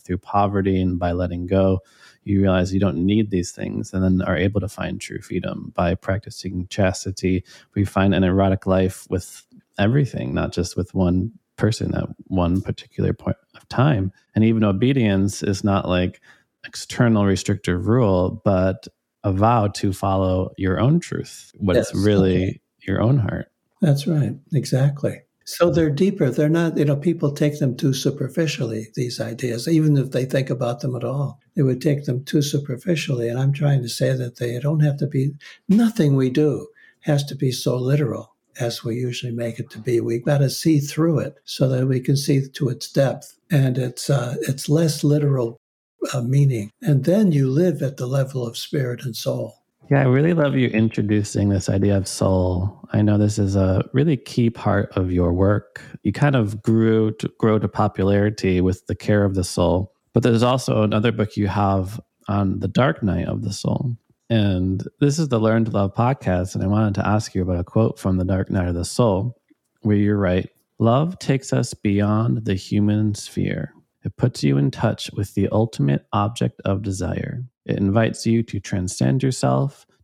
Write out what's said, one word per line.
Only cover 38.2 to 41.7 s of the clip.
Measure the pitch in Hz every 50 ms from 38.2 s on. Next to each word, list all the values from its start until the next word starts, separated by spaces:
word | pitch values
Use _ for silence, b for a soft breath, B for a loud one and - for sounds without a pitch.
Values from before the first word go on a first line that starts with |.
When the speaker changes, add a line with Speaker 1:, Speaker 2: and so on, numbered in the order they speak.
| - - _ _ _ _ _ -
Speaker 2:
as | 123 117 - - -
we | 117 113
usually | 123 127 123 120 - - 123
make | 117 117 117 117 117 -
it | - -
to | - 113
be. | 110 127 120 117
We've | 113 117 117 117 117
gotta | - 143 143 139 131
see | - - - 165 160 147
through | 139 139 - 151 160 170 156 123
it | 107 - - _ _
so | - - - 135
that | 131